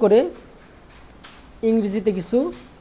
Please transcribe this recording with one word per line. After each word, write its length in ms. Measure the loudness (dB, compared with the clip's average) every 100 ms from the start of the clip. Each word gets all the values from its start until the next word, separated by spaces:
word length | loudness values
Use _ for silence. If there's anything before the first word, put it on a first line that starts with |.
করে 160 | 4 4 2 -4 -20 -20 -20 -20 -20 -20 -20 -20 -20 -20 -20 -6
ইংরেজিতে 480 | 0 0 0 -2 -2
কিছু 260 | -2 -2 -2 -2 -6 -18 -20